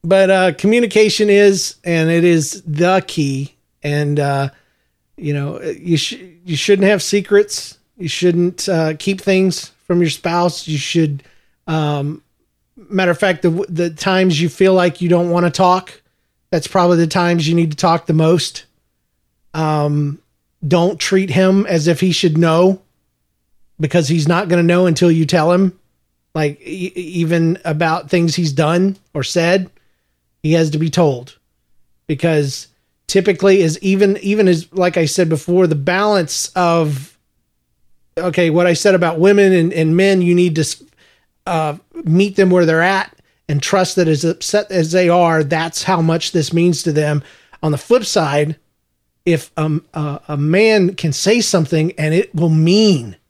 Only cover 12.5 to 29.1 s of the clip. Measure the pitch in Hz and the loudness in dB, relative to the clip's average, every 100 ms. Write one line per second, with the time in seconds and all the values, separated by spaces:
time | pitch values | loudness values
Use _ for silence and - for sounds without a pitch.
12.5 | _ _ - 196 190 180 170 196 175 175 | _ _ -20 -6 -2 0 0 0 0 -2
13.5 | 165 202 170 175 156 196 185 185 151 170 | -2 -6 -4 -6 -4 -2 2 2 0 -2
14.5 | - 190 185 180 - 175 175 175 175 175 | 0 2 4 2 -2 0 0 0 0 -2
15.5 | - 185 185 - - _ _ _ _ _ | 2 2 2 -2 -20 _ _ _ _ _
16.5 | 170 - 196 175 170 165 190 175 170 151 | -6 -2 0 2 2 2 0 0 0 0
17.5 | 170 165 147 180 165 - 160 160 170 - | 0 -2 0 0 0 0 0 2 2 -2
18.5 | - _ _ _ _ _ _ _ _ _ | -12 _ _ _ _ _ _ _ _ _
19.5 | 156 156 151 147 147 143 143 _ _ _ | -6 -2 0 0 -2 -4 -8 _ _ _
20.5 | _ 147 170 175 185 - 190 190 143 190 | _ -2 2 2 -2 -2 0 0 2 2
21.5 | 196 208 170 151 170 185 165 175 156 170 | 2 0 0 0 0 0 0 0 2 2
22.5 | 160 185 185 _ _ _ _ _ _ _ | 4 2 0 _ _ _ _ _ _ _
23.5 | _ _ - 151 175 139 165 151 175 196 | _ _ -6 -2 0 0 0 0 0 0
24.5 | 175 170 175 185 160 175 165 156 175 156 | 0 2 2 2 2 2 2 2 0 2
25.5 | 180 190 175 _ _ _ _ _ 156 147 | 2 0 -2 _ _ _ _ _ -4 -4
26.5 | 143 - 147 180 - 170 175 165 170 165 | -6 -14 -10 -10 -10 -8 -4 0 0 0
27.5 | 180 170 151 165 170 - 180 170 151 165 | -2 -4 -2 0 -2 -2 0 0 0 -2
28.5 | 139 156 175 196 190 _ | 0 0 2 0 -4 _